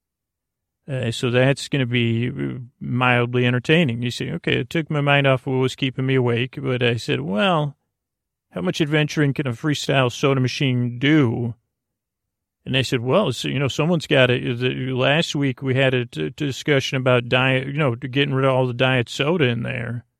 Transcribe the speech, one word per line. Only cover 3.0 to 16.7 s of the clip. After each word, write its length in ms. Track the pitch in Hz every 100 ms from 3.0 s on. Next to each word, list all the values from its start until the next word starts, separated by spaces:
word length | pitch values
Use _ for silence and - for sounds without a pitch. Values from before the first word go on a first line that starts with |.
| 127 123 120 123
entertaining. 580 | 123 123 - 160 156 117
You 100 | 120
say, 180 | - 131
"Okay, 300 | 165 - 127
it 100 | 131
took 180 | 165 151
my 120 | 151
mind 260 | 143 143 139
off 200 | 131 -
what 80 |
was 200 | 131 131
keeping 320 | - 135 127 131
me 80 |
awake." 440 | 131 123 117 127 -
But 180 | 135 123
I 140 | 120
said, 280 | 117 - 127
"Well, 540 | 151 202 202 165 147 - _ _ _ _ _ _ _
how 80 | -
much 200 | 180 -
adventuring 540 | 151 151 151 - 143
can 140 | 135 135
a 40 |
freestyle 600 | 117 156 143 - 139 127
soda 280 | - 143 139
machine 600 | 127 - 139 123 120 123
do?" 560 | 139 156 123 123 120 - _ _ _ _ _ _ _ _ _ _
And 100 | -
they 80 | 131
said, 180 | 127 127
"Well, 320 | 123 165 190
so, 160 | 120 147
you 100 | 139
know, 100 | 139
someone's 380 | - 156 175 -
got 240 | 143 127
it." 280 | 123 139 120
The, 340 | 127 139 131
last 420 | 127 131 147 165
week 260 | 151 139 123
we 140 | 135
had 180 | 127 135
a 120 | 127 120
d-, 240 | 151 156
discussion 680 | - 147 127 -